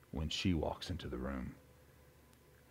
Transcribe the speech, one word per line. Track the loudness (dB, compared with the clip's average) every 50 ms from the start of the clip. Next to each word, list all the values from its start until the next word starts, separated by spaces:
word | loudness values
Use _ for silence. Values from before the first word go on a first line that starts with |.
| -16 -6
when | -2 -2 0 0
she | 0 2 4 6 6
walks | 6 4 2 0 -2 -2 -4
into | -4 -4 -4 -4
the | -4 -2
room | -2 -2 -2 -2 -4 -4 -6 -10 -16 -20 -20 -20 -20 -20 -20 -20 -20 -20 -20 -20 -20 -20 -20 -20 -20 -20 -20 -20 -14 -8